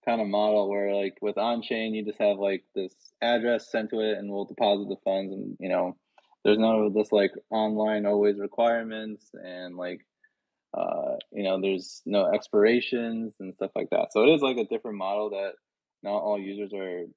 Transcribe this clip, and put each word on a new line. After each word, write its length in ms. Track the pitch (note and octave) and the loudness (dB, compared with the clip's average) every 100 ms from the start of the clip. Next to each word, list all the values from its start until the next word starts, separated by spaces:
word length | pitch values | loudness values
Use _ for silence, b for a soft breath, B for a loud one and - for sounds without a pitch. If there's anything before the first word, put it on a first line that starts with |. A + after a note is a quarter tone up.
kind 160 | - A#2 | 0 -2
of 80 | G#2 | 0
model 400 | G2+ G#2+ G#2+ G2 | 2 4 4 2
where, 260 | G2+ G2+ | 0 0
like, 220 | G2+ G2 - | 0 -2 -2
with 160 | G#2 G2+ | -4 0
on-chain, 560 | A2+ A#2+ A2+ A#2 A2+ | 0 -2 -2 -4 -2
you 100 | A2 | -4
just 160 | G#2+ - | -6 0
have, 180 | G#2+ G2 | 2 2
like, 260 | G2+ F#2+ _ | 0 0 _
this 200 | - F#2 _ _ _ | -6 -6 _ _ _
address 480 | A#2 A#2+ A#2 A#2 - | 0 2 2 0 0
sent 180 | A2+ G#2+ | -4 -2
to 100 | A2+ | -2
it 180 | G#2+ G2+ | 0 -2
and 120 | G#2 | -4
we'll 140 | G2 | -6
deposit 440 | G2 - A2 G2+ G2+ | -6 0 2 2 0
the 80 | F#2+ | -6
funds 280 | - F#2+ F#2+ | -2 -2 -2
and, 240 | F#2+ G2+ G2 | -8 -10 -8
you 100 | F#2 | -2
know, 260 | F2+ F2+ - _ b b b | 0 0 -4 _ b b b
there's 140 | G#2+ G#2+ | 2 4
none 260 | A2 A2 | 4 4
of 80 | G#2 | 2
this, 160 | G2+ G#2 | 2 2
like, 200 | G#2 G2 - _ | 4 2 0 _
online 540 | A2 A2 G#2+ G#3+ G#3+ D3 | -2 0 0 0 0 2
always 320 | D3 G#2 G2+ | 4 4 2
requirements 920 | G2+ - A#2 A#2 A2+ A2 A2 G#2+ _ | -4 0 2 2 -2 -8 -10 -12 _
and, 420 | F#2 F#2 F2+ F2+ F2+ | -18 -14 -12 -12 -8
like, 300 | F2+ F2 _ _ _ _ _ _ _ | -8 -8 _ _ _ _ _ _ _
uh, 420 | - G1+ - C2+ B1+ - | -4 -2 -2 -4 -6 -8
you 100 | - | -4
know, 180 | G2 F#2+ | -2 0
there's 420 | G2 F#2+ F2+ - - | 0 -2 -4 -14 -2
no 200 | G2+ F#2 | 0 2
expirations 1000 | G2+ - G#2+ G#2+ A#2+ - A#2+ A#2 A2+ A2+ - | 0 2 4 6 4 2 -2 -2 -4 -6 -10
and 140 | F#2 | -14
stuff 180 | - F#2+ | -8 -6
like 160 | G#2 F2 | -4 -2
that. 220 | - - | 0 0
So 100 | G#2+ | 4
it 60 | A#2+ | 6
is, 80 | D#3 | 6
like, 140 | C#3 B2 | 4 -2
a 60 | A2 | -2
different 320 | A2+ A#2 G2+ | -4 -6 -6
model 320 | F#2+ G#2 G#2+ | -4 -2 -4
that 240 | G2 G2 - _ _ _ _ | -4 -6 -8 _ _ _ _
not 160 | G2 G#2 | -4 -2
all 180 | G#2 G#2 | 0 -2
users 340 | G2 G2+ G2+ | -4 -8 -8
are 320 | G2+ F#2+ F2 E2+ | -6 -6 -8 -10